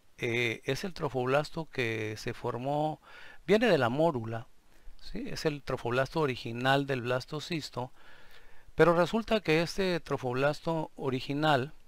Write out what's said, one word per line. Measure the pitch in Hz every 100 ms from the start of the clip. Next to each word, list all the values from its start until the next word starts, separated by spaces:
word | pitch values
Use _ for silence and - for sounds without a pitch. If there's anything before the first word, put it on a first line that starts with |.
| - -
eh, | 123 117 120 110
es | - 135
el | 196
trofoblasto | 170 156 127 123 135 151 - 160
que | - 117 113 107 107
se | -
formó, | 117 120 120 131 147 156 151 - - - - -
viene | 208 240
de | 165
la | 120
mórula, | 131 165 139 110 113 - - - - - -
¿sí? | - 196 254
Es | - 160
el | 147
trofoblasto | - 131 117 123 135 165
original | 151 123 117 117 127 139 143
del | 131
blastocisto, | 117 127 - 151 - 165 - - 127 - - - - - - - - -
pero | 160
resulta | 170 170 220 220 220
que | - 156
este | 170 - 190 170
trofoblasto | - 139 131 123 139 147 - 165 156
original | - 139 131 - 143 156 139 135 -